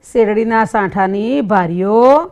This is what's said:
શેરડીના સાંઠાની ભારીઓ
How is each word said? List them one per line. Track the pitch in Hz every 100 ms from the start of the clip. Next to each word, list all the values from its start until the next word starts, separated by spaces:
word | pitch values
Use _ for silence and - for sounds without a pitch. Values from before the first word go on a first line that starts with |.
| -
શેરડીના | 247 214 214 226 226 220
સાંઠાની | 220 190 202 190 202 220 285 208
ભારીઓ | 202 175 175 196 220 247 294 359